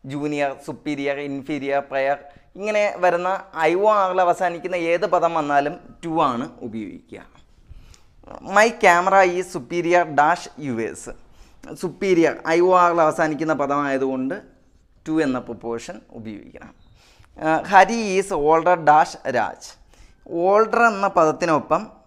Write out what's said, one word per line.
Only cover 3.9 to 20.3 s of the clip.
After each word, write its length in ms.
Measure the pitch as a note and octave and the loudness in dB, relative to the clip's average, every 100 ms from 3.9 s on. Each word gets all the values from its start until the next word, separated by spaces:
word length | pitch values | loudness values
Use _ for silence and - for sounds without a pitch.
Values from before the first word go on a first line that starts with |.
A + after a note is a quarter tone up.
| G#3 F#3+ F#3 | 2 0 2
അവസാനിക്കുന്ന 540 | F3+ E3+ F3+ E3+ F3 F3+ | 2 0 -2 -4 -6 -4
ഏത് 300 | E3 E3+ E3+ | -2 0 0
പദം 280 | F3 E3 | 0 0
വന്നാലും 460 | E3 D3 C#3+ C#3+ F3 - - E3 | -2 0 0 0 -8 -18 -14 -6
to 160 | D#3+ | 0
ആണ് 280 | D3 A#2+ D3+ - | 0 -2 -8 -12
ഉപയോഗിക്കുക. 640 | A#2 A2 G2 E2 _ - - _ _ _ _ - - - _ _ - - - | -12 -10 -12 -14 _ -20 -20 _ _ _ _ -20 -20 -20 _ _ -20 -18 0
My 140 | G3 A3+ | 2 2
camera 680 | A#3 G3 F3 F#3 F#3+ F#3 F3+ | 6 6 6 4 4 4 2
is 100 | F#3 F3 | -6 -10
superior 460 | A#2+ F3 E3+ F3 | -6 -4 2 2
dash 480 | D#3+ C#3+ D3+ F3 - - | 2 2 2 0 -6 -12
യു 140 | D3 | -8
എസ്. 360 | A2+ G#2+ D2+ - - - - - _ - D3+ | -4 -6 -8 -16 -18 -20 -20 -20 _ -20 -10
സുപ്പീരിയർ, 600 | F3+ - G3 F3 D#3 - D#3+ | -10 -4 2 4 4 2 0
ഐ 120 | E3 | 2
ഒ 160 | F#3 F3+ | 6 6
ആറിൽ 260 | F3 E3+ | 6 4
അവസാനിക്കുന്ന 520 | D#3 D3+ D#3 D3 D#3+ | 2 2 -2 0 -2
പദമായതുകൊണ്ട് 880 | C#3+ C#3+ C#3+ C#3+ C3+ C3+ C3 C3 G3 - _ _ _ _ _ - | 0 0 -2 -2 -2 -2 -4 -6 -8 -12 _ _ _ _ _ -4
to 140 | D#3+ | -2
എന്ന 160 | D3 B2+ | 0 -4
പ്രൊപ്പോർഷൻ 600 | - G#2+ A#2 A#2 - G#3 _ | -8 -12 -8 -10 -10 -18 _
ഉപയോഗിക്കണം. 680 | - A2 G#2 - - - _ _ _ _ _ _ - | -18 -16 -16 -18 -20 -20 _ _ _ _ _ _ -8
ആ, 180 | D#3 D#3+ | -2 -2
ഹരി 640 | E3+ G3 F#3+ A#3 G#3+ F#3+ | 4 4 4 0 -2 -4
is 60 | G3 | -2
older 480 | F3 D3 D#3+ D3 C#3+ | -2 2 2 2 2
dash 560 | D3 D3+ D#3 - - | 4 4 2 -4 -4
രാജ്. 460 | A#2+ G2+ - - - _ _ - _ | -4 -4 -8 -20 -20 _ _ -20 _
ഓൾഡർ 560 | - | -10